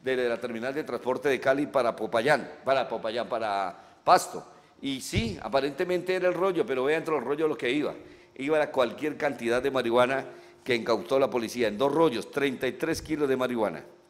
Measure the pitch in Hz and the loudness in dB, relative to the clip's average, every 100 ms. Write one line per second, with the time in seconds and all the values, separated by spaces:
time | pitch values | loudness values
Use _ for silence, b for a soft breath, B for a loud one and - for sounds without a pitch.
0 | 127 127 123 117 120 113 127 143 135 117 | -2 0 0 -2 -4 -6 -4 -4 -4 -4
1 | 117 127 143 127 135 139 143 135 117 110 | -2 0 2 2 2 2 2 2 0 0
2 | 107 117 120 135 95 - 131 135 117 113 | -2 2 4 2 0 -6 0 0 0 -4
3 | 110 117 101 117 110 98 92 - B B | -4 -4 -4 -4 -2 -2 -4 -8 B B
4 | - 180 - 85 - B B _ 139 131 | 6 6 4 -10 -14 B B _ -8 -8
5 | - 190 226 170 107 135 143 143 180 180 | -4 -2 -2 -4 -2 0 0 -2 -2 0
6 | 180 185 180 170 190 165 117 127 131 160 | 0 0 0 2 2 0 0 0 0 0
7 | 156 151 120 147 156 - 127 147 113 - | 0 -2 -2 0 0 0 -2 0 -2 -6
8 | B B B - 139 156 139 135 120 98 | B B B -8 0 2 2 2 0 0
9 | 151 143 147 123 117 123 135 131 117 123 | -6 -2 -4 -2 0 2 2 0 4 4
10 | 123 135 135 B B B - 120 113 113 | 4 2 -6 B B B -2 0 0 -2
11 | 87 135 127 123 110 120 110 104 139 147 | 2 2 2 0 -4 0 0 2 2 4
12 | 160 113 - 143 139 120 127 127 - 151 | 2 2 -4 -2 -2 0 -4 -2 -4 -4
13 | - 151 139 131 127 120 101 78 - - | -4 -2 0 0 0 0 -2 -4 -12 -20